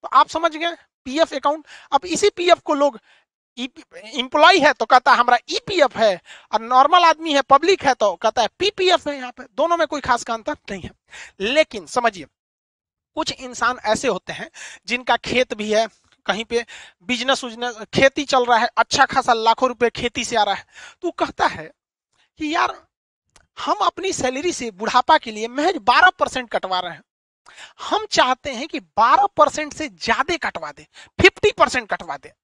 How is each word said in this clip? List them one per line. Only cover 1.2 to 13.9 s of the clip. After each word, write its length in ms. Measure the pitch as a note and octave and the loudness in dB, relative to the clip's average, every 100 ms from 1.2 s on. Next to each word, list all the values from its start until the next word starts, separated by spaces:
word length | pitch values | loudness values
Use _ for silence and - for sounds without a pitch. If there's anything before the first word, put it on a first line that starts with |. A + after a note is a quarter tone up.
| E4 D4 | -2 0
अकाउंट। 300 | C#4+ D#4 - - - | -2 -4 -8 -20 -2
अब 140 | G4+ F4+ | -2 -2
इसी 240 | D#4+ G4+ | 0 0
पीएफ़ 300 | - F4 E4+ | 0 2 2
को 140 | - | 2
लोग 260 | C#4+ C#4+ A3+ _ _ _ _ _ - | 0 0 -2 _ _ _ _ _ -14
एम्प्लॉय 1000 | B3+ - - - G#3+ C#4 B3+ D4+ D#4 F#4+ | -12 -14 -20 -20 -12 -8 -4 4 6 6
है 140 | C#4+ | 4
तो 120 | C4 A3+ | 0 2
कहता 260 | B3+ C#4 | 4 4
है 60 | A3+ | 4
हमारा 200 | A#3+ A#3+ - | 4 2 0
ईपीएफ़ 480 | F#4 - F#4+ C#4 G3 | -10 -4 0 0 2
है, 220 | A3 F3 _ - _ | 0 0 _ -20 _
और 100 | G#3+ | -2
नॉर्मल 420 | A3+ B3+ C#4 F4+ | 2 4 6 6
आदमी 300 | E4+ D#4 D#4+ | 4 2 0
है, 80 | C#4 | -2
पब्लिक 420 | C4+ C#4 E4 F#4+ | 4 4 4 0
है 100 | C#4 | 2
तो 200 | B3 G#3 E3+ | 0 0 0
कहता 260 | A3 A#3 | -2 0
है 60 | G#3+ _ | -4 _
पीपीएफ़ 500 | F#4+ G4+ F#4 E4+ - | -4 0 0 0 0
है। 60 | C#4+ | -10
यहाँ 140 | B3 | -12
पे 120 | - B3+ - | -16 -18 -4
दोनों 200 | D#4+ E4+ | -2 0
में 80 | D#4 | -2
कोई 140 | D4+ | -4
खास 220 | - A#3+ | -2 -2
का 100 | - | -2
अंतर 220 | A3+ G#3 G3 - | -8 -6 -10 -10
नहीं 100 | G3 | -14
है। 100 | - _ _ - - _ | -14 _ _ -20 -20 _
लेकिन 460 | G3 C#4+ D#4 A3 D#3 | -2 0 0 -2 -6
समझिए, 400 | B3 A#3 F#3+ C#3+ _ _ _ _ _ _ _ _ - | -4 -4 -8 -20 _ _ _ _ _ _ _ _ -10
कुछ 140 | D#4 | -10
इंसान 480 | - C4 A#3+ A#3 B3 | -10 -14 -6 -4 -4
ऐसे 220 | G#3 | -4